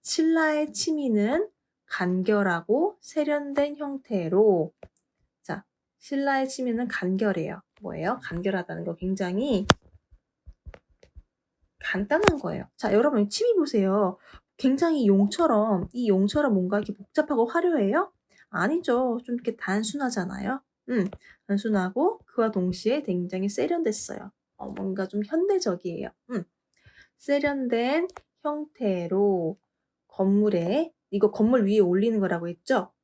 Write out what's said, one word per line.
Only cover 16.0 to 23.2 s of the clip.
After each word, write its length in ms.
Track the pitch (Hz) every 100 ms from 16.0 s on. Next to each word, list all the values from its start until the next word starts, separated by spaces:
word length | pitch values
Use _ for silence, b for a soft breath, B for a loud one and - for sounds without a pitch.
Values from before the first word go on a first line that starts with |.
| 233
용처럼 440 | 190 202 302 285
뭔가 260 | 196 180 202
이렇게 140 | 208
복잡하고 540 | 208 - - 302 254 233
화려해요? 680 | 339 359 311 196 285 392 _ _ b b
아니죠. 680 | - 196 339 339 240 254 233
좀 120 | 240 240
이렇게 200 | 247 220
단순하잖아요. 1040 | - 202 214 285 262 226 185 - - 269 _ _ -
음, 180 | 240 190 - b b -
단순하고 720 | 202 220 208 185 220 339 453 _
그와 240 | - 220
동시에 520 | 196 180 175 214 294
굉장히 460 | 247 180